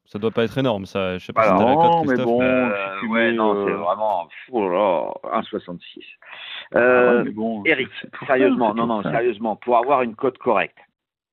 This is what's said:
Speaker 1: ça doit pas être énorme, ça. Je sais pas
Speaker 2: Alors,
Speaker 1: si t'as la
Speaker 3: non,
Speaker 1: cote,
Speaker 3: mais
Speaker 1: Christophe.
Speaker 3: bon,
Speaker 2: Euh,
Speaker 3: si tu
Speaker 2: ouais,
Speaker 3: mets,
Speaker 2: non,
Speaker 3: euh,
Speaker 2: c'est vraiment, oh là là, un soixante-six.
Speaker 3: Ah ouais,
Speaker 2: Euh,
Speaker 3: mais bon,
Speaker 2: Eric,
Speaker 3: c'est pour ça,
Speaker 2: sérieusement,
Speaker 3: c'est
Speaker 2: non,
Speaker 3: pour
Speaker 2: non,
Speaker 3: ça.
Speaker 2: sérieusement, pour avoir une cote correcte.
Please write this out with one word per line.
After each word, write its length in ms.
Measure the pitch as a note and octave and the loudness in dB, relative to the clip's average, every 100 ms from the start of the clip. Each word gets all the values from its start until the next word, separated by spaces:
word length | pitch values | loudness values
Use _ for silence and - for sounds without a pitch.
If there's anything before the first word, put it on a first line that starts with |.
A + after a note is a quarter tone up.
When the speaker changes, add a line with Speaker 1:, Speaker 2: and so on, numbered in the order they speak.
| _ | _
Speaker 1:
ça 140 | G#2 | -4
doit 100 | A2 | -2
pas 120 | A#2 | 0
être 140 | A2+ C3 | -2 0
énorme, 260 | C3+ G2+ F#2+ | 0 -2 -4
ça. 320 | G2 F#2 F#2 | -4 -4 -4
Je 80 | - | -4
sais 80 | |
pas 140 | A2+ A2 | 2 4
Speaker 2:
Alors, 80 | F#2+ | 4
Speaker 1:
si 60 | A2+ | 4
t'as 40 | |
la 60 | D3+ | 4
Speaker 3:
non, 60 | |
Speaker 1:
cote, 200 | E3+ E3+ | 4 4
Speaker 3:
mais 60 | D3+ | 2
Speaker 1:
Christophe. 180 | B2+ A#2+ | 0 2
Speaker 3:
bon, 140 | A#2+ | 2
Speaker 2:
Euh, 520 | B2+ B2+ B2 G2+ G2 G2 | 2 2 0 -2 -4 -6
Speaker 3:
si 40 | |
tu 120 | A2 | -2
Speaker 2:
ouais, 200 | A#2 A2+ | 0 2
Speaker 3:
mets, 40 | A2+ | 2
Speaker 2:
non, 180 | G#2+ G2+ | 2 2
Speaker 3:
euh, 100 | G2 | 0
Speaker 2:
c'est 80 | |
vraiment, 560 | G2 E2+ G2+ G#2+ F#2 E2 - - | -2 -2 -2 -2 -2 -6 -14 -6
oh 180 | B2 G2 | -2 0
là 60 | F2+ | 2
là, 640 | G#2 E2 G1+ - - A2 | 2 0 -2 -8 -6 -6
un 20 | |
soixante-six. 640 | - G2 - F2 - - - - - - - - - - | -4 -10 -10 -14 -16 -20 -20 -20 -20 -20 -16 -16 -4 0
Speaker 3:
Ah 20 | |
ouais, 40 | |
Speaker 2:
Euh, 400 | B2 B2+ B2 A#2+ | 4 4 4 2
Speaker 3:
mais 80 | A2 | 0
bon, 320 | G#2+ A2+ A2 B2+ | -4 -6 -4 -2
Speaker 2:
Eric, 240 | C#3 A#2 - | -2 -4 -10
Speaker 3:
c'est 120 | - | -18
pour 160 | - - | -14 -2
ça, 80 | C3 | 2
Speaker 2:
sérieusement, 380 | C3+ B3 A2+ | 2 2 0
Speaker 3:
c'est 40 | A2 | 0
Speaker 2:
non, 80 | A#2 | -2
Speaker 3:
pour 80 | A2 | -2
Speaker 2:
non, 60 | |
Speaker 3:
ça. 80 | G2 | -2
Speaker 2:
sérieusement, 440 | A2+ A#2+ G2+ A2+ G2 | 0 -2 -2 -6 -6
pour 220 | A#2+ A#2+ | 0 0
avoir 260 | B2+ C3+ | 2 0
une 120 | B2 G#2+ | 0 -2
cote 220 | C3+ - | -4 -2
correcte. 400 | B2 F#2+ E2+ - _ _ _ _ _ | 0 0 -2 -8 _ _ _ _ _